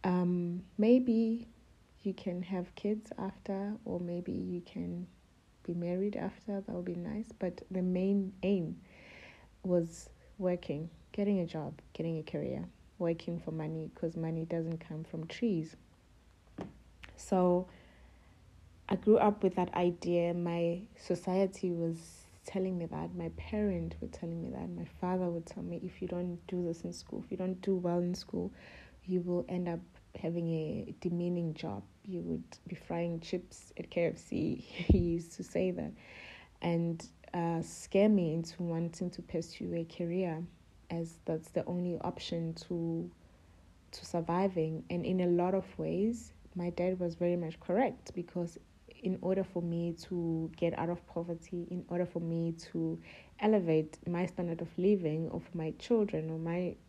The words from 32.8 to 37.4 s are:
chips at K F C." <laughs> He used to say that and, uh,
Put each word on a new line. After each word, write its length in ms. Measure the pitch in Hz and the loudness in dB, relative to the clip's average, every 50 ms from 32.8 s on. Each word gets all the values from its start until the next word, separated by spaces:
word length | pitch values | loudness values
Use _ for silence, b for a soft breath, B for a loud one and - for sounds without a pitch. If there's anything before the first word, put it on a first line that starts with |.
| - - 170 170 170 170 170 165 | -6 -4 -2 -2 0 0 -2 -4
chips 520 | 165 - - 180 180 - - - - - - | -4 -2 -4 -4 -4 -6 -18 -20 -20 -18 -12
at 120 | - - - | -12 -12 -4
K 160 | - 175 170 | 0 2 2
F 120 | 170 - | 2 2
C." 380 | - - - - - 156 156 - | -2 -8 -4 -2 0 0 0 0
<laughs> 320 | - - - - - 170 | -2 -6 -10 -6 -6 6
He 100 | - - | 8 8
used 360 | 185 175 170 170 170 165 - - | 8 8 4 2 0 -2 -6 -10
to 100 | - 185 | -12 -12
say 280 | - - 175 185 185 | -2 0 2 2 2
that 220 | 175 175 - - - B B B B B B B B B B B B - | 0 -2 -4 -6 -8 B B B B B B B B B B B B -4
and, 460 | - 170 170 170 170 170 165 165 - - - - - - - | 0 2 2 2 2 0 -2 -4 -8 -14 -18 -20 -16 -6 -4
uh, 280 | 175 | -2